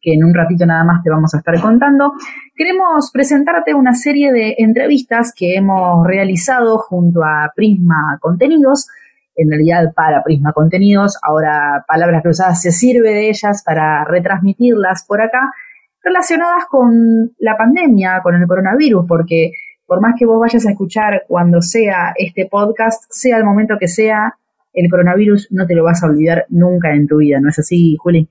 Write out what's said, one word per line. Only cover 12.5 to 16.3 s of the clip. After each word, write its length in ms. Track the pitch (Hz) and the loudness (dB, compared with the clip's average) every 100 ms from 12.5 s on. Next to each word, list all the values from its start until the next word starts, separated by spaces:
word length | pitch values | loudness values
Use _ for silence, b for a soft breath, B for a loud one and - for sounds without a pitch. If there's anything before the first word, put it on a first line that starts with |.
| 175 | 0
se 120 | 180 | -2
sirve 400 | 170 247 240 226 | 0 2 2 2
de 160 | 208 214 | 0 -2
ellas 340 | 208 208 202 - | -2 -4 -4 -4
para 380 | 160 156 151 | -2 0 -2
retransmitirlas 1000 | 151 175 175 190 196 196 247 220 190 185 - | -2 -2 -2 0 -2 0 0 2 0 -4 -4
por 140 | 208 | -4
acá, 300 | 220 254 277 B B B B _ | -2 -2 -4 B B B B _
relacionadas 600 | - 359 359 | -2 -2 0